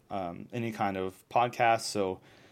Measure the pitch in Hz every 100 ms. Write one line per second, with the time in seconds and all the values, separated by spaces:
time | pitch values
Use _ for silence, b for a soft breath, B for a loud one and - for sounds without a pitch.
0 | - 98 87 92 104 120 117 113 101 95
1 | 95 - - 127 120 - 117 113 - 104
2 | 95 92 B B B